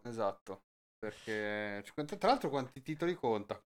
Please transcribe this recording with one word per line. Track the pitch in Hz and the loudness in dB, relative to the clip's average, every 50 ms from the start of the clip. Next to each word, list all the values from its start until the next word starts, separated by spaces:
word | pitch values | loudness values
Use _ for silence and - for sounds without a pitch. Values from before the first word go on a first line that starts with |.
| - | -6
esatto. | 120 117 113 107 98 95 - - - 95 - _ _ _ _ _ _ _ | -6 -2 2 2 2 0 -2 -8 -12 -12 -12 _ _ _ _ _ _ _
Perché, | - 110 107 - - - 117 107 107 107 104 104 107 107 104 101 101 104 | -8 -8 -8 -8 -6 -4 -2 0 0 0 0 0 0 -2 -2 -4 -6 -8
cioè, | - - 151 147 147 - | -8 -4 -4 -4 -4 -2
tra | - - 214 | 2 6 6
l'altro | 269 262 - 147 | 6 6 4 0
quanti | 135 139 131 - - 139 | 0 0 -2 -4 -8 -10
titoli | - 156 156 151 170 175 175 | -6 -6 -2 0 0 0 0
conta? | - - 120 110 104 101 - 104 - _ _ | 2 4 4 4 2 2 -4 -6 -8 _ _